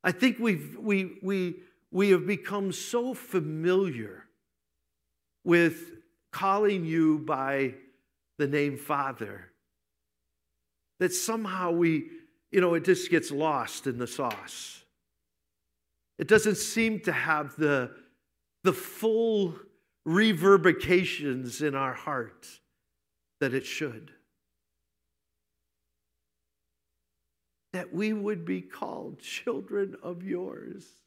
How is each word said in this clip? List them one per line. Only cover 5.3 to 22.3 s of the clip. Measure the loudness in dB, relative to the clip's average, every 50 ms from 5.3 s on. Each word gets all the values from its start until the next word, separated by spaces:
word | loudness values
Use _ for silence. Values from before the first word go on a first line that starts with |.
| _ _ _
with | 4 6 6 6 4 2 -2 -14 -18 -20 -20 _ _ _ _ _ _
calling | -10 -4 0 0 2 2 2 2 2 0 -2
you | -2 2 4 4 4 4 2
by | 0 -4 -4 -2 -2 -2 0 0 -2 -2 -4 -10 -20 _ _ _ _ _ _ _ _ _ _ -2
the | -2
name | 0 2 0 0 0 -2
Father | -6 -4 -4 -2 -2 -2 -4 -4 -6 -10 -10 -10 -14 -18 -20 _ _ _ _ _ _ _ _ _ _ _ _ _ _ _ _ _ _ _ _ _ _ _ _ _ _ _ _ _ _
that | -2 -2 -2
somehow | -2 -4 -4 -4 -4 -4 -4 -4 -4 -2 -2
we, | 0 2 2 2 2 0 -2 -6 -16 -20 -20 _ _ _ _ _
you | 2 2
know, | 4 4 2
it | 2 4
just | 4 2 2 4 2
gets | 2 2 2 0
lost | -4 0 0 0 0 0 -2 -4 -8 -6 -4
in | -4 -4 -4
the | -6
sauce. | -6 -4 -4 -4 -4 -4 -6 -12 -14 -14 -14 -14 -14 -16 -20 _ _ _ _ _ _ _ _ _ _ _ _ _ _ _ _ _ _ _ _ _ _ _ _ _ _ _
It | -8 4
doesn't | 6 6 6 6 4 0
seem | 0 -4 -4 0 2 2 2 0 -2
to | -2 -2
have | -2 -2 0 2 0 0 0 -4 -2
the, | 0 2 4 4 2 0 -2 -8 -18 -20 _ _ _ _ _ _ _ _ _ _ _ 0
the | 0 0
full | 0 -8 -14 -10 -2 0 0 2 2 2 2 2 2 0 0 -4 -8 -16 -20 _ _ _ _ _ _ _
reverberations | 0 2 4 4 4 2 4 8 8 8 8 8 4 4 4 2 4 4 4 4 0 -4 -4 -4 -4 -4 -4 -6 -8 -6 -2
in | -2 -2 0
our | 0 -2 -2 -4
heart | -6 -6 -4 -4 -4 -4 -8